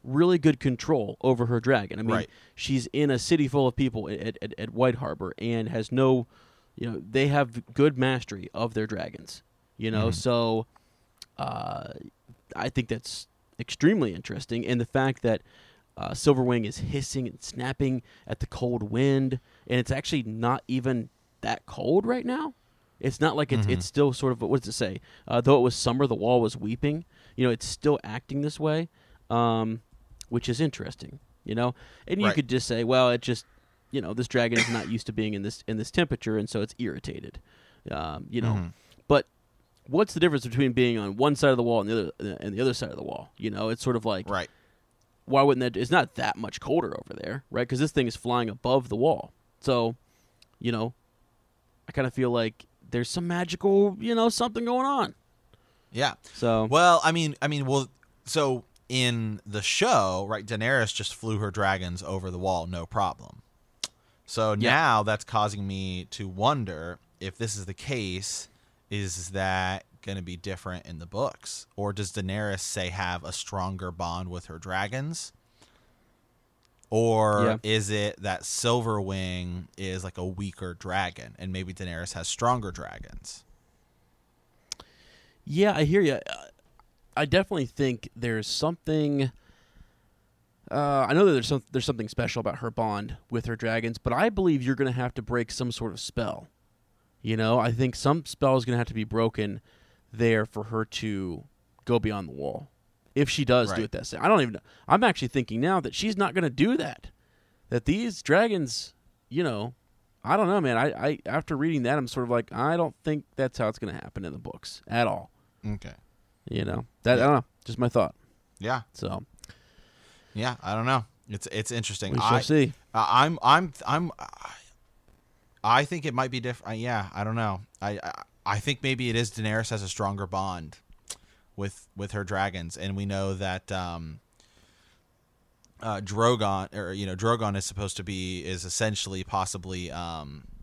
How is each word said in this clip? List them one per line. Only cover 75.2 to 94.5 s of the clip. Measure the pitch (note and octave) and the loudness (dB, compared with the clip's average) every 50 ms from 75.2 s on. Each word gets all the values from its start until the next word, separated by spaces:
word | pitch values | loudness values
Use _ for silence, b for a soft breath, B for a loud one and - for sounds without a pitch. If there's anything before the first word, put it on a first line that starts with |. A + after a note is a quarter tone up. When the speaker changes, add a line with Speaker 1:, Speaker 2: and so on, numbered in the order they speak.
| - - - _ _ b b b b b b b b b b b b b b b _ _ _ _ _ _ _ _ _ _ _ _ _ _ | -10 -12 -16 _ _ b b b b b b b b b b b b b b b _ _ _ _ _ _ _ _ _ _ _ _ _ _
Speaker 2:
Or | A2+ A2 A#2 A2+ A2 A2 A2 G#2+ G#2 G#2 G#2 | 2 2 4 4 6 6 4 4 4 4 4
Speaker 1:
Yeah. | A2 A2 A2 A2 | 4 2 0 0
Speaker 2:
is | G#2+ A2 A2 G#2+ G2+ | 0 0 2 2 0
it | G#2+ G#2+ G#2 G#2 - - | 0 0 0 -2 -2 -4
that | F#2 G2+ F#2 - - | -4 -4 -4 -4 -6
Silverwing | - - - - A#2+ A#2 B2 A2+ A2+ A2 G#2 G2 F#2+ F#2+ F#2+ F#2 F#2 F2+ F2+ F2+ F2+ F2 F2+ F2 - _ - | -6 -6 -2 2 2 2 2 2 0 -2 -2 -2 -2 -4 -4 -4 -4 -4 -6 -6 -6 -8 -8 -10 -12 _ -10
is, | G2 F#2+ F#2 F#2 F2 | -8 -6 -6 -6 -8
like, | F#2 - - | -10 -8 -6
a | F2+ | -6
weaker | F#2 F#2 F#2 G2+ G2 E2+ - F#2+ F2+ F2 | -6 -4 -6 -6 -6 -8 -8 -10 -10 -10
dragon, | E2+ - F#2+ F#2 F#2+ F#2+ F2+ F2 - - A#1 A1 - | -10 -8 -4 -2 -2 -2 -2 -6 -10 -16 -18 -14 -10
and | F2 F#2+ | -8 -6
maybe | F#2 F#2 F#2+ F2+ F#2 | -6 -6 -6 -8 -10
Daenerys | - G2 F2+ E2+ D#2+ F2 F2 - | -10 -10 -8 -8 -8 -8 -8 -8
has | E2+ E2 - | -8 -8 -8
stronger | - - A#2 A#2 B2+ B2 G#2+ F#2+ | -4 0 2 2 2 0 -2 -6
dragons? | E2+ - C2+ G1+ G1+ - - - - - - - - - - _ _ _ _ _ _ _ _ _ _ _ _ _ _ _ _ _ _ _ _ _ _ _ _ _ - b b b b b b b b b b b b b b | -8 -10 -12 -12 -12 -14 -16 -16 -16 -16 -16 -16 -18 -18 -20 _ _ _ _ _ _ _ _ _ _ _ _ _ _ _ _ _ _ _ _ _ _ _ _ _ -20 b b b b b b b b b b b b b b
Speaker 1:
Yeah, | - C#3+ E3 G3 G#3 G3 | -4 0 2 4 4 4
I | D3+ D#3 | 4 4
hear | D3 F3 G3+ | 4 6 4
ya. | G3 D3+ C3+ - - - | 4 4 2 0 -4 -8
Uh, | - - - - - _ _ _ _ _ _ _ _ _ _ _ _ | -12 -12 -14 -18 -20 _ _ _ _ _ _ _ _ _ _ _ _
I | - D3+ | -2 0
definitely | C#3+ D3 F#3 F#3+ - G#3 E3 C3+ | 2 2 2 2 2 0 -2 -2
think | A#2+ - - C#3 C3+ B2 A2 - - - | -4 -2 0 0 0 0 -2 -6 -12 -10
there's | A#2+ A#2 A#2+ A2+ A2 G#2+ - | -6 -4 -2 -2 -2 -2 -4
something, | - - - D#3 E3+ - _ - D#3 D#3 D3+ D3 C#3+ C#3 C3+ C3 - b b b b b b b b b b b b b b b b b b _ _ _ _ _ _ _ _ - | -4 -2 -2 -2 -2 -4 _ -2 0 2 2 2 2 2 0 0 -2 b b b b b b b b b b b b b b b b b b _ _ _ _ _ _ _ _ -4
uh, | - C#3 D3 C#3+ C#3+ C#3 C3 A#2+ | -2 0 0 2 2 2 2 4
I | C#3 | 6
know | E3 G3+ | 6 8
that | G3 D#3 | 8 6
there's | C3 A2+ A2+ | 4 2 2
some, | C#3+ C3+ - _ | 0 -2 -2 _
there's | - C3 A#2+ | -4 -2 -2
something | - C3 A2+ A2 G#2 | 0 -2 -4 -6 -6
special | - - A#2+ A#2 - B2 | -4 -4 -4 -2 -2 -2
about | A2 - C3+ - | -2 -4 -4 -4
her | - A#2 | -6 -6
bond | G#2+ - A2+ A2 G#2 G2+ G#2+ A#2+ C3 B2+ - _ | -4 -2 -2 -2 -2 -4 -4 -8 -10 -14 -10 _
with | A#2 A#2 A2+ A#2+ | -6 -4 -4 -4
her | A#2 | -6
dragons, | A2 A#2 A2+ A2+ A2+ A2+ A#2 A#2 - | -4 -2 -2 -2 0 -2 -4 -6 -4
but | - B2 A#2 | -4 -2 0
I | C#3 F#3 A#3 | 2 2 0
believe | G#3 F#3+ F#3+ F3+ | 0 2 2 2